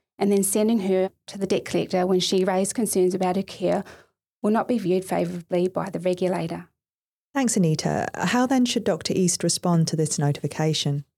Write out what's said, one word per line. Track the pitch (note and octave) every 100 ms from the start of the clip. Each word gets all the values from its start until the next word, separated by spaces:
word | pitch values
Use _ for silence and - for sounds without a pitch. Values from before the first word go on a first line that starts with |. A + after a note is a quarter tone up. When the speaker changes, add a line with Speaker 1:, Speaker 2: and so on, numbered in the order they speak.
| _ -
Speaker 1:
and | G3+
then | G3+
sending | F#3+ G#3+ G#3+ A3+
her | F#3+ F#3 F#3+ - -
to | G3
the | F#3+
debt | F#3+
collector | - E3+ E3+ F3+ F3+
when | F#3
she | F3 F#3+
raised | F#3 F#3 G3
concerns | - G#3 G3 F3+
about | F#3 F#3 F#3
her |
care | - - F3 F#3 - - _ _ _ _
will | G#3
not | A3 -
be | A#3
viewed | F3+ F#3 F#3
favourably | F3 E3+ F3 - F3+ F#3
by | E3+ F#3+
the | E3
regulator. | F3+ F3+ F#3 E3+ E3 F3 F3 _ _ _ _ _ _ C#4
Speaker 2:
Thanks, | B3 G#3
Anita. | E3 D#3 D#3 - - -
How | F3+ B3 B3+
then | C4 B3
should | A3+
Doctor | G3+ D#3+ - F#3+
East | F3 -
respond | E3+ - F3+ E3 D#3+
to | D#3+
this | D#3 -
notification? | C#3+ C#3+ D3+ - D#3 D3+ C#3+ C#3+ -